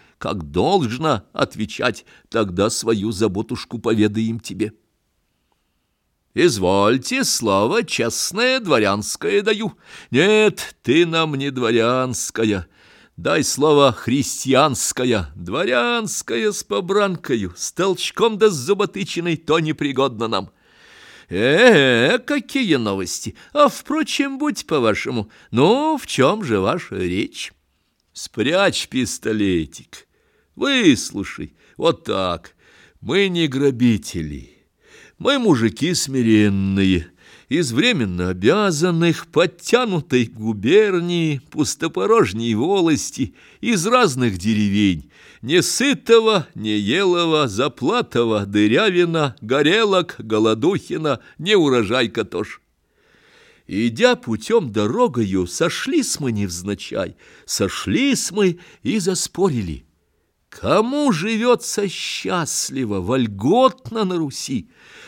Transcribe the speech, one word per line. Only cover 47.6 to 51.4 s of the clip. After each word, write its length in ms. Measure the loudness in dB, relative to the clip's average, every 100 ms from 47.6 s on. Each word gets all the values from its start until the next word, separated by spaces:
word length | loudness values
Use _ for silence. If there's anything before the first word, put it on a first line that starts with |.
| -2 -2 -2 -2 -2 0 2 0
Дырявина, 920 | 0 2 4 4 2 2 2 0 -2 -4
Горелок, 760 | -2 2 4 4 2 2 0 -8
Голодухина, 1000 | -2 2 2 2 2 0 -4 -4 -2 -4 -8
не 180 | -8